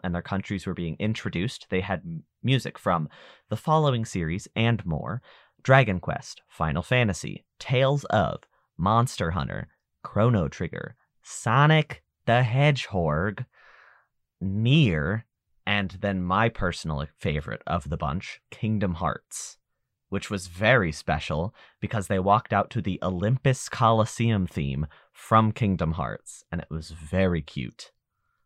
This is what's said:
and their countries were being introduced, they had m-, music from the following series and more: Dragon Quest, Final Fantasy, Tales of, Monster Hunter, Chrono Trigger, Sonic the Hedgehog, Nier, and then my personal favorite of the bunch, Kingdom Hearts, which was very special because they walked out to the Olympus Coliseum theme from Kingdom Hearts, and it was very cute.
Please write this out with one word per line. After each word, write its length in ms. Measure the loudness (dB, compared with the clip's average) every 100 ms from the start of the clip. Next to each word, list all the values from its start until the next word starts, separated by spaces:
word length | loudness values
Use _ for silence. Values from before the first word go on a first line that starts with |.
| -2
and 100 | -4
their 60 |
countries 440 | -2 -4 -4 -6 -4
were 80 |
being 220 | -4 -4 -2
introduced, 680 | -2 -2 -4 -2 -4 -6 -4
they 120 | -4
had 180 | -2 -4 -6
m-, 180 | -12 -12 _
music 380 | 0 0 0 -6
from 300 | 0 0 -2 -10 -20 -20 -10
the 80 | -6
following 480 | 0 2 4 0 -2
series 420 | -4 -2 -4 -6 0
and 300 | 2 2 0
more: 360 | -4 -4 -8 -10 -20 _ _
Dragon 380 | 4 6 6 0
Quest, 420 | -2 -6 -8 -20 _
Final 340 | -4 -2 0
Fantasy, 600 | 0 2 2 -2 -6 -12 _ -14
Tales 460 | -2 2 2 2 0
of, 380 | 0 0 -2 _ _ _ -4
Monster 540 | 2 2 2 0 -2
Hunter, 360 | -2 -4 -6 -10 _ _ _
Chrono 460 | -6 2 4 4 0
Trigger, 480 | -4 -8 -8 -12 -16 _ _
Sonic 840 | -20 -8 0 4 6 4 2 -6 _ _ 2
the 160 | 2
Hedgehog, 1000 | 4 4 4 2 -2 -2 0 2 0 -4 -12 _ -20 -20 -20 _ _ _ _ -8
Nier, 880 | -4 0 4 6 6 2 0 -2 -6 _ _ _ -2
and 260 | -2 -2 -4
then 240 | -2 -2
my 240 | 0 2 2
personal 580 | 0 -2 -2 -4 -4 -6 _
favorite 460 | -4 -4 -4 -10 -4
of 220 | -4 -4
the 80 | -4
bunch, 420 | -4 -4 -8 -18 _
Kingdom 440 | -6 -2 0 0
Hearts, 640 | 0 -2 -4 _ -14 -14 -18 _ _ _ _ -6
which 220 | -6 -4
was 180 | -8 -8
very 440 | 0 4 4 4
special 600 | -2 -2 -2 -2 -2 -4 -6 -20 -10
because 260 | -6 -4 -2
they 120 | 0
walked 340 | 4 4 4
out 160 | 0 0
to 120 | -2
the 180 | -4 -2
Olympus 680 | -2 -2 0 2 0 0 -4
Coliseum 800 | 2 4 6 2 0 0 2 0
theme 400 | -2 -4 -4 -6 -8 _
from 400 | -14 2 4 4
Kingdom 420 | 2 0 2 0
Hearts, 500 | -2 -4 -8 -14 -20 -10
and 100 | -8
it 80 | -6
was 220 | -8 -10
very 500 | -14 -4 2 2 2
cute. 500 | -4 -8 -8 -10 -20 _ _ _ _ _